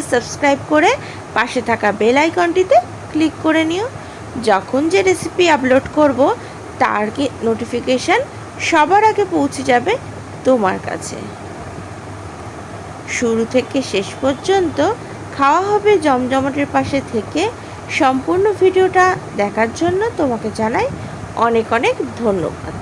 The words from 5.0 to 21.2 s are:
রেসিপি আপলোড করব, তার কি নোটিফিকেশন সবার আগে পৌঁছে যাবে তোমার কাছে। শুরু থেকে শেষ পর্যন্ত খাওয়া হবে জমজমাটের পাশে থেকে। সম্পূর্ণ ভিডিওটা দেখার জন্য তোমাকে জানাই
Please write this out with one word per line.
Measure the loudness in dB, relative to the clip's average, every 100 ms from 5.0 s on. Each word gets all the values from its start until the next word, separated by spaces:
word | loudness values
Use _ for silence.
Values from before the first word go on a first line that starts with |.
রেসিপি | 4 2 -2 2 4 4
আপলোড | 4 2 2 4
করব, | 4 4 2 0 -6 -16 -8 0
তার | 0 0 -2 -2
কি | -4 -2 -2
নোটিফিকেশন | -2 -4 -4 0 0 2 0 0 -10 -14 -8 0
সবার | 4 6 6 4
আগে | 4 0
পৌঁছে | 0 0 -2 2
যাবে | 2 2 -4 -6 -14 -14 -2 2
তোমার | 4 2 -2 -6
কাছে। | -8 -8 -10 -12 -12 -14 -14 -14 -14 -14 -14 -16 -14 -14 -14 -14 -14 -14 -14 -14 -14 -8 -4
শুরু | 0 0 0
থেকে | 0 0 -2 -2
শেষ | -2 -4 -2
পর্যন্ত | -2 0 2 2 2 0 0 -2 -8 -14 -10 0
খাওয়া | 2 4 2
হবে | 2 4 4
জমজমাটের | 4 2 2 0 0 -2 0
পাশে | 0 0 -2 -2
থেকে। | -4 -4 -2 -2 -4 -14 -14 -6 0
সম্পূর্ণ | 2 2 0 2 2 4
ভিডিওটা | 4 4 4 4 4 2 -4 -2
দেখার | -2 0 0 0
জন্য | 0 0 0 0
তোমাকে | -2 -2 -4 -2
জানাই | -2 0 -2 -4 -10 -12